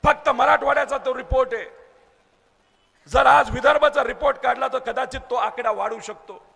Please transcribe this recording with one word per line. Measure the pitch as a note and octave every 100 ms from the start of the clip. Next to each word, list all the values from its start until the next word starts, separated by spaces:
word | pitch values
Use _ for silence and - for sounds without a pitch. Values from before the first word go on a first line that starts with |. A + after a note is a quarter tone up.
फक्त | D4+ C#4+ -
मराठवाड्याचा | B3 C#4 D4+ C#4 C#4+ C#4+ C4+
तो | C4+ B3+
report | B3 C4 B3+
आहे. | A3+ F3+ - - _ _ _ _ _ _ _ _ _ _ _ _
जर | D3+ C4+
आज | C#4+ C4
विदर्भाचा | B3 C4 D4+ D4+ D4
report | B3 B3+ D4 C4
काढला, | B3 B3+ C4
तर | C4
कदाचित | A#3 A3+ B3+ C4 -
तो |
आकडा | B3 A3 A3 A3+
वाढू | G#3 G3+ A3+
शकतो. | G#3 G#3 - F#3 _